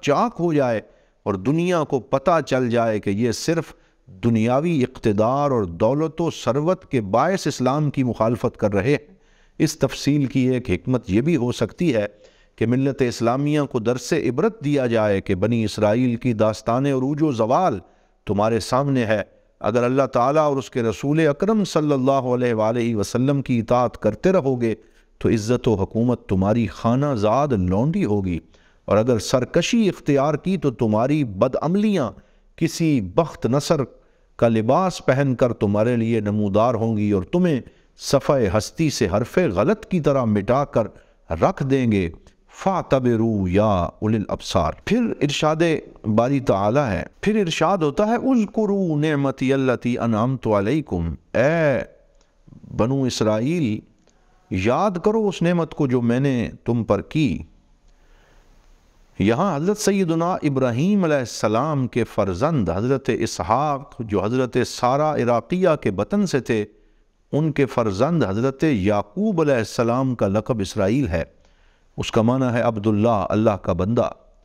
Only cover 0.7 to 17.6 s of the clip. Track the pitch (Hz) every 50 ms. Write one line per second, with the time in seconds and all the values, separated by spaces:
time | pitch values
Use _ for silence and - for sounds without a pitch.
0.7 | 113 104 - - _ _ _ _ _ _ - 104 98 92 95 123 151 165 175 180
1.7 | 180 165 147 - 147 131 - - - 135 - 190 175 160 135 - 135 127 127 120
2.7 | 113 117 117 113 110 104 - 104 98 104 120 120 104 - - - 165 165 147 -
3.7 | - _ _ _ _ _ _ - 92 92 - 117 117 107 110 117 127 139 156 180
4.7 | 170 139 123 - - - - 117 101 101 107 117 131 143 147 143 131 117 101 87
5.7 | 85 82 110 113 135 147 156 160 151 - 170 160 - - - 120 117 143 151 170
6.7 | 185 - - - - 127 107 92 101 117 143 175 196 180 - 156 135 - 123 123
7.7 | 135 151 151 143 - 139 131 123 107 - 110 113 123 104 - 113 - - 107 104
8.7 | 104 98 92 131 147 - - - - _ _ _ _ _ _ _ _ - 160 151
9.7 | - - - 127 - - - 143 143 147 139 120 - 131 127 127 127 127 117 -
10.7 | 90 - - - 127 120 - - 92 107 131 165 170 131 117 123 117 - 123 95
11.7 | - - 180 165 120 110 104 - - _ - - _ _ _ _ _ - 113 113
12.7 | 123 131 135 139 131 - 135 120 113 - 117 113 123 135 143 147 151 151 143 -
13.7 | - 123 107 117 123 127 - - 175 156 - - 120 135 175 180 - - 135 147
14.7 | 143 143 127 120 117 110 107 104 101 98 - - 98 90 98 110 120 117 110 104
15.7 | - - 104 104 107 123 127 127 117 113 - 127 117 104 107 110 107 - - 120
16.7 | 117 131 139 143 139 131 131 135 151 143 160 156 131 110 113 110 131 170